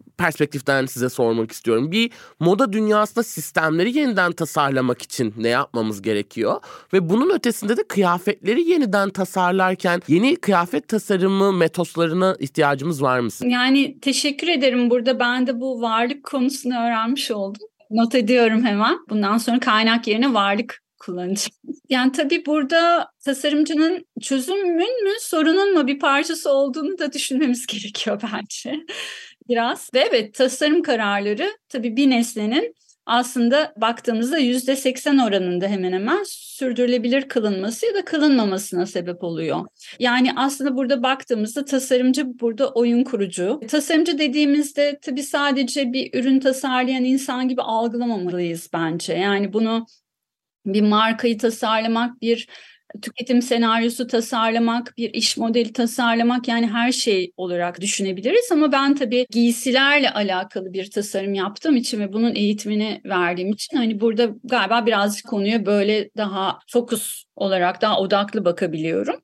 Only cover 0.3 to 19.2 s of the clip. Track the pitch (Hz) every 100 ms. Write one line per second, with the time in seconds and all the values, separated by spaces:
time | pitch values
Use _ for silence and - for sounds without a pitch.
0.3 | - 147 139 - 135 131 127 127 - 117
1.3 | 117 110 - - 113 156 202 233 - -
2.3 | - 165 196 262 208 214 214 214 - 233
3.3 | - - - 160 160 208 269 285 190 175
4.3 | 175 165 160 139 135 127 120 - - 113
5.3 | 110 113 123 139 120 110 101 101 104 104
6.3 | - 107 - - - - 190 165 214 339
7.3 | 359 240 - 202 240 427 196 185 175 190
8.3 | - 185 240 339 359 240 202 196 196 180
9.3 | 190 180 190 185 185 185 175 - 165 254
10.3 | 339 - 185 175 - - 220 - 190 190
11.3 | 196 196 185 165 180 165 - 165 165 185
12.3 | 185 135 - 147 139 151 147 135 127 117
13.3 | - 247 247 254 269 269 - 277 269 294
14.3 | 285 330 320 269 247 240 247 240 240 240
15.3 | 254 254 233 262 240 233 220 240 285 -
16.3 | 277 254 269 247 247 233 226 226 269 -
17.3 | 214 196 208 - _ - 214 233 262 208
18.3 | 247 226 220 240 202 220 381 - 214